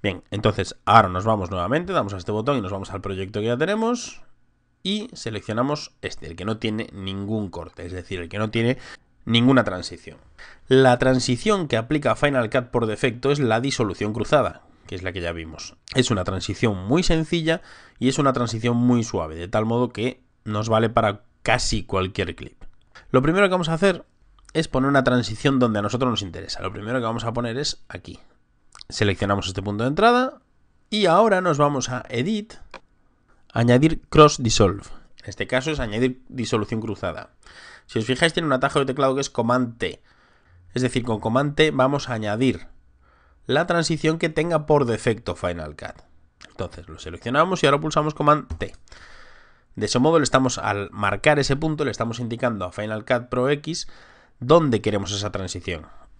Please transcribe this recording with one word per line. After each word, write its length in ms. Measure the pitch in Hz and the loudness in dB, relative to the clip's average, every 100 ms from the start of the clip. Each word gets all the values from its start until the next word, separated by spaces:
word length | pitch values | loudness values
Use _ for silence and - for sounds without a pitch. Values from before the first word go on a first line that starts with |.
Bien, 220 | 107 90 _ | -4 -6 _
entonces 440 | 101 107 104 95 - - | 0 0 0 -6 -6 4
ahora 220 | 113 98 | 6 6
nos 180 | 90 107 | 0 0
vamos 260 | 110 87 | 0 -2
nuevamente, 420 | 92 87 147 175 | -4 -2 -2 -2
damos 220 | 175 101 98 | -4 -4 -8
a 20 | |
este 140 | 87 | -6
botón 260 | 107 117 139 | -4 -2 -2
y 40 | |
nos 100 | 92 | -4
vamos 180 | 98 95 | -8 -8
al 120 | 98 | -10
proyecto 400 | 98 95 95 104 | -8 -8 -6 -4
que 60 | 107 | -2
ya 100 | 120 | -2
tenemos 640 | 165 214 226 247 - - - - _ _ _ _ | 0 0 -2 -4 -8 -16 -20 -20 _ _ _ _
y 280 | 185 208 202 | -6 -4 -6
seleccionamos 800 | - 117 107 - 107 131 147 - _ | -10 -8 -8 -6 -2 -2 -4 -8 _
este, 260 | - - - | -10 -10 -14
el 80 | 85 | -8
que 100 | 107 | -6
no 120 | 110 | -4
tiene 320 | 110 107 - | -4 -4 -8
ningún 560 | 101 95 95 98 110 98 | -10 -8 -8 -6 -4 -6
corte, 360 | 87 82 - 87 | -10 -14 -14 -12
es 60 | |
decir, 300 | 90 - 95 | -12 -8 -10
el 80 | 85 | -8
que 80 | 101 | -6
no 120 | 110 | -4
tiene 280 | 113 117 127 - - _ _ - | 0 0 -2 -8 -20 _ _ 0
ninguna 400 | 117 123 131 104 | 4 6 6 4
transición. 520 | 90 87 85 - - - - - - - | -4 -10 -14 -18 -20 -20 -20 -20 -20 4
La 280 | 131 131 123 | 6 6 6
transición 680 | 131 127 123 120 214 202 156 | 4 2 2 0 2 0 0
que 80 | 110 | -2
aplica 380 | 117 151 127 110 | 0 0 0 2
Final 340 | 147 135 110 | 2 2 0
Cut 180 | 135 120 | -2 0
por 180 | 123 113 | -2 -2
defecto 460 | 104 131 117 135 | 0 -2 0 0
es 80 | 143 | 2
la 200 | 151 120 | 2 2
disolución 540 | 135 131 110 87 104 | 0 -2 -2 -2 -4
cruzada, 500 | 110 107 147 101 - _ _ - | -4 0 2 2 -6 _ _ -14
que 100 | 92 | -10
es 80 | |
la 80 | 92 | -8
que 80 | 90 | -6
ya 140 | 85 | -6
vimos. 420 | 85 80 80 - - - | -6 -12 -14 -18 -18 -4
Es 160 | 135 123 | -2 0
una 120 | 104 | 0
transición 540 | 90 95 - 101 117 95 | -2 -4 -6 -2 0 0
muy 260 | 98 156 | 0 0
sencilla 580 | 180 160 156 170 160 165 - - - _ | 2 0 0 -2 -2 -4 -6 -20 -20 _
y 80 | 123 | 0
es 120 | 135 | 2
una 120 | 139 | 2
transición 460 | 127 117 117 120 120 | 2 -2 -2 0 2
muy 260 | 123 120 | 4 4
suave, 320 | 110 98 80 80 | 2 -4 -6 -10
de 140 | 90 | -4
tal 160 | 110 110 | -2 0
modo 240 | 120 123 | 0 0
que 320 | - 120 - _ _ - | -2 -6 -6 _ _ -6
nos 240 | 107 110 | -4 2
vale 200 | 110 113 | 2 4
para 340 | 113 107 101 - _ | 2 0 -2 -12 _
casi 400 | - 110 - - | 0 0 0 -2
cualquier 520 | - 95 92 - 87 - | -2 -2 -2 -4 -6 -6
clip. 280 | 64 _ - - _ - - | -16 _ -20 -20 _ -20 0
Lo 100 | 131 | 2
primero 240 | 143 175 202 | 4 4 4
que 40 | |
vamos 180 | 185 160 | 2 0
a 40 | |
hacer 320 | 165 196 165 - _ _ _ - | 2 2 2 -8 _ _ _ -6
es 160 | 156 170 | -4 -2
poner 200 | 131 139 | 0 4
una 140 | 143 | 4
transición 560 | 127 123 120 107 139 135 | 4 2 0 0 2 4
donde 200 | 123 104 | 2 2
a 20 | |
nosotros 280 | 101 120 127 | 0 0 0
nos 120 | 107 | 0
interesa. 400 | 98 82 85 - | -4 -10 -10 -8
Lo 100 | 95 | -8
primero 280 | 101 107 127 | -8 -4 -2
que 60 | 117 | -2
vamos 200 | 113 113 | -4 -4
a 80 | |
poner 240 | 117 120 117 | -4 -4 -4
es 260 | 147 - - | -6 -8 -14
aquí. 300 | - - - - _ _ _ _ - - | -16 -16 -20 -20 _ _ _ _ -20 -16
Seleccionamos 600 | - 104 92 101 101 95 | -2 0 0 0 -2 -2
este 140 | 95 | -6
punto 220 | 98 101 | -6 -4
de 60 | 120 | -2
entrada 520 | 156 226 240 262 339 _ _ _ _ _ | 4 4 4 0 -6 _ _ _ _ _
y 180 | 214 196 | 0 4
ahora 340 | 165 226 185 | 6 6 4
nos 160 | 180 143 | 2 2
vamos 320 | 147 143 120 | 2 2 -4
a 160 | 123 - | -8 -6
Edit, 460 | 117 151 214 214 - - - _ _ _ _ _ _ _ | -4 -2 -4 -6 -18 -20 -20 _ _ _ _ _ _ _
añadir 460 | 113 120 123 160 - - | 0 6 6 6 2 2
Cross 340 | - 151 - | 8 8 8
Dissolve. 420 | 120 - 101 98 - - - - | 0 4 4 4 -10 -18 -18 -20
En 60 | - | -16
este 180 | 92 98 | -10 -2
caso 240 | 131 139 | -2 -2
es 100 | 147 | -4
añadir 400 | 120 107 127 127 - | -4 0 0 0 -12
disolución 500 | 127 110 113 104 113 | -8 -2 -2 -2 -4
cruzada. 520 | 107 98 92 78 - _ - - - - _ | -6 -6 -6 -8 -14 _ -20 -20 -20 -20 _
Si 120 | 117 | -4
os 60 | 110 | -2
fijáis 280 | 127 165 | 0 0
tiene 140 | 170 160 | 0 0
un 60 | |
atajo 260 | 131 139 143 | 0 0 0
de 60 | 135 | -2
teclado 300 | 131 135 135 | 0 0 0
que 60 | |
es 80 | 135 | -2
Command 480 | - 117 123 120 117 | -2 0 2 0 -4
T. 240 | 92 - _ _ _ _ _ - - | -8 -8 _ _ _ _ _ -20 -10
Es 80 | 123 | -2
decir, 220 | 127 127 | 0 0
con 160 | 110 107 | -2 -2
Command 340 | 110 120 147 147 | 0 0 0 2
T 160 | 156 | 2
vamos 380 | 135 131 143 - | 4 2 0 -4
a 40 | |
añadir 540 | 113 107 107 131 92 - - _ _ _ _ _ _ - | -4 -4 0 0 0 -8 -20 _ _ _ _ _ _ 0
la 200 | 135 175 | 0 2
transición 540 | 170 156 160 156 160 | 0 0 0 0 0
que 80 | 165 | 0
tenga 380 | 160 165 160 151 | 0 0 0 4
por 200 | 147 123 | 4 4
defecto 500 | 110 - 113 110 87 | 0 0 -2 -4 -4
Final 420 | 90 87 78 73 | -4 -6 -10 -12
Cut. 260 | - - _ - _ _ - | -16 -16 _ -20 _ _ -20
Entonces 400 | - 90 - 85 | -10 -10 -10 -18
lo 100 | 80 | -16
seleccionamos 640 | - 85 117 135 175 180 | -14 -10 -2 2 2 4
y 20 | 147 | 4
ahora 140 | 143 | 4
pulsamos 340 | 156 156 151 | 2 0 -2
Command 440 | 147 147 151 - - | 0 4 4 0 -10
T. 160 | 92 - - - - - - - - _ _ - | -10 -12 -20 -20 -20 -20 -20 -20 -20 _ _ -6
De 100 | 107 | -2
ese 140 | 123 | 2
modo 200 | 143 165 | 4 4
le 40 | |
estamos, 340 | 143 135 127 - | 4 2 2 0
al 320 | 107 101 98 | -4 -4 -6
marcar 480 | - 104 101 156 147 | -4 -2 2 2 2
ese 160 | 135 135 | 2 0
punto, 300 | 156 151 139 | -2 -2 -4
le 60 | |
estamos 280 | 104 117 113 | -2 -4 -4
indicando 460 | 117 117 123 107 90 | -6 -2 -2 -2 -8
a 80 | |
Final 320 | - 107 110 104 | -6 -6 -8 -2
Cut 240 | 123 120 | -2 0
Pro 200 | 127 127 | -2 0
X 380 | 147 147 170 - - - - _ _ | 0 -4 -10 -10 -16 -20 -20 _ _
dónde 420 | 123 170 151 113 | 4 6 6 2
queremos 320 | 104 101 95 | 2 -2 -4
esa 180 | 101 104 | -6 -6
transición. 560 | 98 95 90 - 82 78 - - | -6 -8 -8 -6 -8 -10 -20 -20